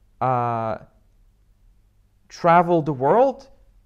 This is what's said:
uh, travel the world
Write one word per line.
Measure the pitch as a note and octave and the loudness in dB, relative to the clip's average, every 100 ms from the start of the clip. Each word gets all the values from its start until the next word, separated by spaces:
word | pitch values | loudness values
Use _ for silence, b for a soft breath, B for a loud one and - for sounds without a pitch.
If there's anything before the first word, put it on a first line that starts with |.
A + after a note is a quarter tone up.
| _ _ | _ _
uh, | B2+ B2 A#2+ A2+ A2+ - - _ _ _ _ _ _ _ _ _ _ _ _ _ _ | -4 -2 -4 -4 -6 -8 -12 _ _ _ _ _ _ _ _ _ _ _ _ _ _
travel | - F3 E3+ E3+ E3+ | -4 2 4 4 0
the | D3+ | -2
world | C3+ C3+ G#3 C4+ B3+ - - _ _ | -2 0 2 0 -2 -14 -20 _ _